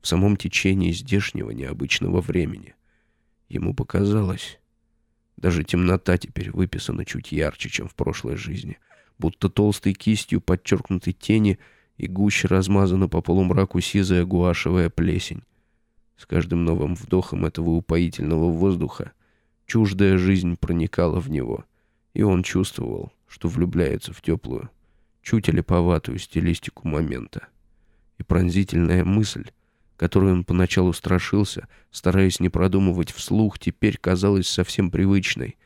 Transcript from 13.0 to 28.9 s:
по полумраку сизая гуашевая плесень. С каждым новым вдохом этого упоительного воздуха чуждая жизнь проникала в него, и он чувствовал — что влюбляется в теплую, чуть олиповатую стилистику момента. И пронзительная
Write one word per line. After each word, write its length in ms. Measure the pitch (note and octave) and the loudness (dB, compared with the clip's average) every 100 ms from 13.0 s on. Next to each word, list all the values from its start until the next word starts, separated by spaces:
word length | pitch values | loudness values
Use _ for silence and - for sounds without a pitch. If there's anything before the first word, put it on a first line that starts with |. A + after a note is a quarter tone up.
| F#2 | 0
по 140 | E2+ | -2
полумраку 580 | E2+ F#2 F2+ F2+ F#2+ F2+ | 0 2 2 2 0 -2
сизая 460 | - G2+ F#2+ F2+ F2+ | 0 0 2 2 2
гуашевая 640 | F2+ F2+ E2+ - F2+ E2 | 2 2 0 0 0 0
плесень. 540 | - E2+ F2+ - - - _ _ _ _ _ _ _ | 0 0 0 -4 -12 -16 _ _ _ _ _ _ _
С 80 | - | -4
каждым 400 | F2 E2+ E2+ E2 | -2 0 0 0
новым 300 | E2+ D2 F2 | 0 -2 -4
вдохом 500 | - F#2 - F#2 E2 | -2 -2 0 -4 -4
этого 260 | - E2 | -2 0
упоительного 800 | E2 - E2 F2 - D#2 D#2+ F2 | 0 0 0 0 -2 -2 0 2
воздуха 600 | E2 G2 F2 D#2 - - _ _ _ _ _ - | 2 0 0 -4 -6 -14 _ _ _ _ _ -2
чуждая 500 | A#2 G2+ F#2+ G2 F#2+ | 2 2 4 4 4
жизнь 400 | F#2 F#2+ F2 F2 | 4 2 2 -2
проникала 640 | - E2+ D#2+ - F2 E2+ | -2 0 0 0 0 0
в 100 | - | -4
него, 360 | D2 A#1 - - _ _ _ _ | -6 -4 -8 -10 _ _ _ _
и 100 | - | 0
он 200 | G2+ F#2 | 2 2
чувствовал — 680 | F#2 - F#2+ - - G1+ - _ _ | 0 -2 -2 -4 -8 -8 -10 _ _
что 200 | - E2+ | -6 -4
влюбляется 680 | A#2 F2 F2 D#2+ D2+ - | 0 0 0 0 -2 -8
в 80 | - | -8
теплую, 480 | - E2 - - - _ _ _ _ _ | -2 -2 -4 -10 -10 _ _ _ _ _
чуть 260 | - A2+ - | -2 0 2
олиповатую 720 | D#2+ E2 F2 F2 E2 - - | 0 2 2 2 0 -2 -10
стилистику 680 | - E2+ E2+ E2 - - E2 | -6 -2 0 -2 -6 -8 -6
момента. 600 | D2+ E2 B1+ G#1+ - - _ _ _ _ _ _ - | -4 -4 -6 -10 -14 -16 _ _ _ _ _ _ -14
И 60 | |
пронзительная 840 | - F2 F2 F#2 G2 E2+ E2 | 0 2 2 2 0 2 4